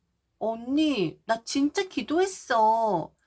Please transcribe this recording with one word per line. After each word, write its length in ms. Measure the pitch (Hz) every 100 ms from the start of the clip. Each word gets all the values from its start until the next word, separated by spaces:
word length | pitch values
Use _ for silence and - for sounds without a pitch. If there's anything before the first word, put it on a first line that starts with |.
| _ _ _ -
"언니, 800 | 208 226 240 285 311 254 170 -
나 180 | - 226
진짜 440 | - 277 285 392 381
기도했어. 1200 | - 220 311 392 381 - 240 220 226 220 175 - _